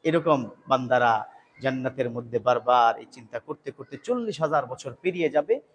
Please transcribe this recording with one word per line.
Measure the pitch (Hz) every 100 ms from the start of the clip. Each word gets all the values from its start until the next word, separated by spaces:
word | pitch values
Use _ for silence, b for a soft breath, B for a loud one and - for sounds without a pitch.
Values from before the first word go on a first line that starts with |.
এরকম | 165 165 160 143 110 - -
বান্দারা | 131 127 127 120 110 - - _ _
জান্নাতের | 131 131 131 131 120
মধ্যে | 120 120 117
বারবার | 110 120 120 123 117 117
এই | 117
চিন্তা | - 110 117
করতে | - 147 143
করতে | - 131 147
চল্লিশ | - 247 226 151
হাজার | 156 151 123
বছর | 170 139 120
পেরিয়ে | 180 175 156
যাবে। | 147 156 254 _